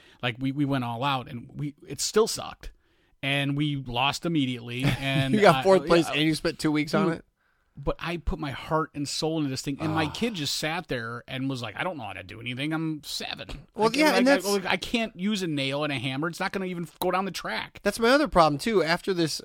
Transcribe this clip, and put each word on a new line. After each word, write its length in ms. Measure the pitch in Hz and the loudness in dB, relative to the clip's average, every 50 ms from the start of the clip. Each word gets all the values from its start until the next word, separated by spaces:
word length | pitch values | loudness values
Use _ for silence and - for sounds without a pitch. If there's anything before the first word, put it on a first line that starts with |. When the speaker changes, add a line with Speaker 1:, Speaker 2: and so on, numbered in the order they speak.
| - - - _ | -20 -20 -10 _
Speaker 1:
like, 140 | - 123 113 123 | -4 -4 -4 -2
we, 140 | 131 135 | -2 -2
we 140 | 135 147 143 | 0 0 0
went 180 | 135 139 131 120 | 0 0 -2 -2
all 180 | 120 117 117 | -4 -4 -2
out, 260 | 135 143 135 127 117 156 | -2 -2 -2 -2 -4 -8
and 180 | 120 117 131 - - | -12 -14 -14 -12 -10
we, 200 | 135 147 143 - _ - | -8 -8 -8 -8 _ -14
it 160 | - 143 - | -12 -8 -6
still 240 | - - - 214 226 | -4 0 4 4 4
sucked. 460 | - - - - - - - - - - _ _ _ _ _ _ _ _ _ | 2 0 -6 -8 -10 -12 -14 -16 -16 -16 _ _ _ _ _ _ _ _ _
And 340 | - 139 139 143 139 139 139 | -2 0 0 0 0 0 0
we 200 | 143 151 147 143 | 0 0 0 -2
lost 500 | 139 131 120 117 120 131 143 135 - - | -4 -6 -4 -2 0 0 0 0 -2 -2
immediately. 580 | 170 170 151 135 127 123 120 117 120 120 127 135 | 0 2 2 2 0 -2 -4 -8 -8 -4 0 0
Speaker 2:
<laughs> 160 | 143 135 - | 0 0 0
Speaker 1:
And 320 | 135 135 135 135 135 131 | 0 0 0 2 2 2
Speaker 2:
You 80 | 135 - | 4 6
got 160 | 208 185 156 | 8 8 8
Speaker 1:
I, 60 | - | 8
Speaker 2:
fourth 200 | - 190 190 180 | 6 6 6 6
Speaker 1:
yeah, 60 | 143 160 | 6 6
Speaker 2:
place 200 | 170 170 160 - | 4 4 4 2
and 100 | 131 143 | 2 2
you 140 | 156 160 151 | 2 2 2
spent 240 | - - 170 - - | 0 -2 -4 -2 0
two 120 | - 156 | 0 2
weeks 220 | 147 151 147 147 | 2 2 0 2
on 140 | - 156 160 | 2 2 2
Speaker 1:
dude, 100 | 165 165 | 2 0
Speaker 2:
it? 80 | - - _ _ _ _ _ _ _ _ _ _ - | -4 -8 _ _ _ _ _ _ _ _ _ _ -8
Speaker 1:
but 140 | 139 165 - - | -6 -6 -6 -4
I 160 | - 165 175 | -6 -6 -6
put 220 | 165 - - 170 156 | -6 -4 -4 -4 -4
my 100 | 156 139 | -4 -6
heart 400 | 120 - - - 160 156 156 - - | -8 -8 -4 -2 0 0 0 -2 -4
and 140 | 147 143 - | -8 -6 -6
soul 300 | - - 160 156 160 160 | -4 -2 -2 -2 0 0
into 120 | 147 135 | -2 -2
this 100 | 131 - | -2 -4
thing. 160 | - 147 139 - | -4 -6 -6 -4
And 120 | 160 156 156 | -2 -2 0
my 120 | 160 160 | 0 0
Speaker 2:
Ugh. 80 | 147 - | -2 -2
Speaker 1:
kid 200 | - 220 247 214 | -2 -2 -2 -2
just 200 | 165 143 - - | -2 -4 -4 -4
sat 300 | - 160 156 160 180 170 - | -2 -4 -4 -4 -4 -4 -4
there 340 | 139 120 113 113 120 120 - - | -4 -4 -4 -6 -10 -10 -10 -8
and 200 | 135 127 135 135 | -6 -4 -4 -4
was 100 | 135 120 | -4 -4
like, 140 | 120 107 - | -6 -6 -6
"I 60 | 127 151 | -4 -4
don't 120 | 185 180 | -4 -6
know 80 | 139 110 | -6 -8
how 80 | 98 | -10
to 100 | 92 92 92 | -10 -12 -12
do 160 | 90 98 107 | -14 -14 -12
anything. 320 | 117 123 127 127 143 156 | -10 -8 -6 -6 -4 -4
I'm 300 | 160 160 165 160 156 147 - | -4 -2 -2 -4 -4 -6 -8
seven." 440 | - - - - - - - - - - - - - - | -10 -8 -8 -8 -8 -8 -10 -10 -10 -12 -14 -14 -10 -2
Speaker 2:
Well, 140 | - 214 220 | 2 2 2
Speaker 1:
I 20 | |
Speaker 2:
yeah, 120 | 233 285 311 | 4 4 4
Speaker 1:
can't, 100 | 302 262 - | 6 6 6
Speaker 2:
and 80 | 247 | 6
Speaker 1:
like, 160 | 269 285 285 | 6 6 4
Speaker 2:
that's 240 | 285 302 302 294 269 | 4 2 0 0 0
Speaker 1:
I, 60 | - | 0
I 40 | 196 | -2
can't 380 | 185 - - - 233 226 - - 170 | -2 -2 -2 -2 -2 -2 -4 -6 -4
use 240 | 185 208 214 185 | -2 -2 -2 0
a 40 | 185 165 | -2 -2
nail 340 | 151 143 135 135 135 143 151 | -2 0 -2 -2 -2 -2 -2
and 80 | 147 | -2
a 40 | 139 127 | -2 -2
hammer. 280 | 120 135 131 139 160 175 | -4 -4 -4 -2 -4 -4
It's 100 | 156 - | -4 -4
not 120 | 185 196 | -4 -4
gonna 140 | - 196 190 | -4 -4 -4
even 220 | 185 180 170 170 - - - | -4 -4 -6 -8 -8 -6 -4
go 100 | 180 180 | -2 0
down 120 | 180 185 196 | 0 0 0
the 60 | 185 | -2
track. 460 | 170 - - 185 220 202 - - - - - | -6 -8 -8 -6 -6 -6 -8 -10 -8 -4 -2
Speaker 2:
That's 140 | 202 - - | -2 0 2
my 80 | 226 233 | 4 6
other 160 | 269 294 302 185 | 6 6 4 4
problem, 300 | - 180 160 151 147 135 | 6 6 6 6 4 2
too. 240 | - 226 220 185 147 | 0 2 2 4 4
After 280 | 160 170 - - 202 190 | 4 2 0 0 -2 0
this, 260 | 170 165 143 - - - | 2 0 0 0 -4 -8